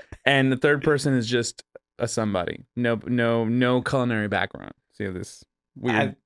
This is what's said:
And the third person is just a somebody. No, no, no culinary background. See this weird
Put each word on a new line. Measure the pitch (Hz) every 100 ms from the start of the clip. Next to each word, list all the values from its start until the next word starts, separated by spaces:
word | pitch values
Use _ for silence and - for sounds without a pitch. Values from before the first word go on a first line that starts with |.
| - - -
And | 139 135
the | 131
third | 147 147
person | 156 143 143 131
is | 113
just | 123 117 - - - _ -
a | 113
somebody. | - 110 95 87 - - -
No, | 120 117 -
no, | 123 117 117 113
no | 120 123 127
culinary | 127 139 123 113 104
background. | 98 95 - 50 - _
See | - 101
this | 90 95 - - _ _ -
weird | 123 113 139 -